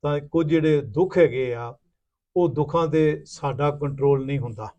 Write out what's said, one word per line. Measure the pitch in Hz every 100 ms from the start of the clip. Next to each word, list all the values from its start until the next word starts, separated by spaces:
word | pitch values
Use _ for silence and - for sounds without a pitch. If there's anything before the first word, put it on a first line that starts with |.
ਤਾਂ | 147 147
ਕੁਝ | 143 165 160
ਜਿਹੜੇ | 160 156 147
ਦੁੱਖ | 110 104 185 185
ਹੈਗੇ | 156 123 127
ਆ, | 120 117 123 _ _ _ _ _ -
ਉਹ | 170
ਦੁੱਖਾਂ | 139 147 165 165
'ਤੇ | 156 156 151 -
ਸਾਡਾ | - 143 123 147
ਕੰਟਰੋਲ | 143 147 139 139 139 131
ਨਹੀਂ | 139
ਹੁੰਦਾ। | 120 104 107